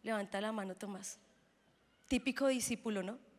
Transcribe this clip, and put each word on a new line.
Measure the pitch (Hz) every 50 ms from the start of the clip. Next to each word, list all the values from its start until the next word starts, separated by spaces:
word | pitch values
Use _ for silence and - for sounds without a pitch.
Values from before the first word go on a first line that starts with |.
Levanta | - 214 226 208 202 202 - 196
la | 208 214
mano, | 220 214 196 190 185
Tomás. | - 214 202 196 - 202 - - - - - - _ _ _ _ _ _ _ _ _ _ _ _ _ _ -
Típico | 262 247 - 269 - - 277
discípulo, | 269 262 247 - - 240 - - 226 214 196
¿no? | 175 190 233 262 - - -